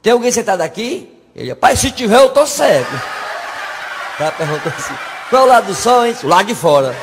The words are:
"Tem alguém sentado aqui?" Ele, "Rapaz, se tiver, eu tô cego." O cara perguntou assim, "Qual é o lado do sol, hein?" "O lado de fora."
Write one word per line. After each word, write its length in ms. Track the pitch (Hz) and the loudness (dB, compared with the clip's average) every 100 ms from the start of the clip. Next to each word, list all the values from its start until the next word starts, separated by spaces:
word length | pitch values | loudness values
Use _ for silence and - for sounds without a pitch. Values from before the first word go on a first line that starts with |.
"Tem 140 | 214 | 2
alguém 180 | 240 240 | 2 2
sentado 300 | 240 208 185 | -2 -2 -2
aqui?" 580 | 160 - 233 359 - - _ - | -4 -6 -8 -8 -12 -20 _ -12
Ele, 140 | 123 | -10
"Rapaz, 300 | 120 185 254 | 0 2 2
se 100 | 269 | -2
tiver, 260 | 254 233 233 | -2 2 6
eu 140 | 269 | 6
tô 160 | 269 294 | 4 0
cego." 500 | - 294 151 123 135 - - - - - - - - - - - | 2 2 2 0 -6 -8 -10 -10 -10 -12 -12 -12 -12 -12 -12 -12
O 40 | - | -4
cara 140 | 151 | -4
perguntou 400 | - 156 151 151 | -4 -4 -4 -6
assim, 200 | - - 135 - - - | -8 -10 -10 -12 -14 0
"Qual 140 | 254 | 4
é 20 | |
o 40 | 262 | 6
lado 180 | 240 202 | 6 4
do 80 | |
sol, 320 | 190 233 247 233 | -2 2 2 2
hein?" 100 | 233 | -2
"O 60 | 143 | 2
lado 180 | 170 202 | 2 2
de 80 | |
fora." 420 | 240 170 147 135 123 | 0 2 4 2 -4